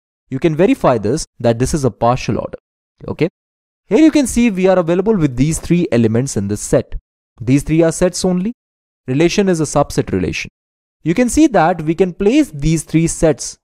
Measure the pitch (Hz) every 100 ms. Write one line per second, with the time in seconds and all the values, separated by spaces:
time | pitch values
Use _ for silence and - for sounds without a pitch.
0 | _ _ - 131 175 151 202 269 165 120
1 | 101 151 - - 120 113 127 156 131 -
2 | 117 127 - 110 - - _ _ _ _
3 | - - 156 _ _ _ _ _ - 220
4 | 320 302 262 233 240 185 185 185 165 180
5 | 190 214 151 123 147 156 - 175 175 120
6 | 113 113 135 113 101 104 - 139 - -
7 | _ _ _ - 113 139 143 160 165 -
8 | 180 - 190 180 196 - _ _ _ _
9 | - 135 170 - 190 165 151 147 147 -
10 | 127 95 90 156 - _ _ _ _ _
11 | 151 175 247 - 311 202 160 175 151 170
12 | 190 170 202 285 294 143 156 160 - 156
13 | 165 - 160 139 - -